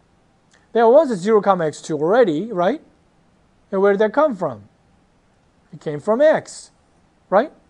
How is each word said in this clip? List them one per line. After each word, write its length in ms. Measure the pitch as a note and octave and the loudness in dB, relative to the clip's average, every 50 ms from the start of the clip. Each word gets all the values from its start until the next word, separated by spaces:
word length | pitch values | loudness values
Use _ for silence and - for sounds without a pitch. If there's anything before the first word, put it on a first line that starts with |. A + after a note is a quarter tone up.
| _ _ _ _ _ _ _ _ _ _ _ _ _ _ | _ _ _ _ _ _ _ _ _ _ _ _ _ _
There 160 | - A3+ A#3 | -2 2 4
was 240 | A3+ B3+ D#4 E4 B3+ | 6 6 6 4 2
a 60 | A3+ | -2
zero, 240 | E3 F3 A3 A3 G#3 | -4 0 0 0 2
comma, 260 | F#3+ G3+ F#3+ F3+ D#3+ | 2 0 0 0 -2
X 140 | D3+ C#3 - | -6 -6 -8
two 160 | - - D#3 | -10 -8 -6
already, 560 | C#3 D3+ E3+ A3 C4 A#3+ F3+ D3 D3+ G#3 A#3+ G#3 | -2 -2 0 2 2 2 2 0 -4 -6 -6 -4
right? 280 | F3 F3 G3+ C#4+ - _ _ _ _ _ _ _ _ _ _ _ _ _ _ _ _ _ - | -2 -2 -2 -2 -4 _ _ _ _ _ _ _ _ _ _ _ _ _ _ _ _ _ -8
And 120 | G3+ F#3+ | -4 0
where 100 | G3+ G3+ | 0 0
did 80 | G3+ G3+ | 2 2
that 140 | G#3+ G#3 G#3+ | 0 -2 0
come 200 | C#4+ D#4 D4+ G#3+ | 0 0 0 -2
from? 360 | F3+ F3 C#3+ A#2 G2+ G2+ _ _ _ _ _ _ _ _ _ _ _ _ _ _ _ _ _ _ _ _ _ F3 | -4 -8 -8 -8 -10 -18 _ _ _ _ _ _ _ _ _ _ _ _ _ _ _ _ _ _ _ _ _ -20
It 80 | D3 | -14
came 180 | - D#3+ D3 D3 | -12 -10 -10 -6
from 220 | - G#3 A3 B3+ | -4 -2 0 2
X, 500 | D4+ D#4 C4 D#3+ - - - - - - _ _ _ _ _ _ _ _ _ _ _ - | 2 2 2 0 -4 -10 -18 -20 -20 -20 _ _ _ _ _ _ _ _ _ _ _ -2
right? 220 | F#3 G#3 C#4 E4 - _ _ | 0 0 0 -2 -8 _ _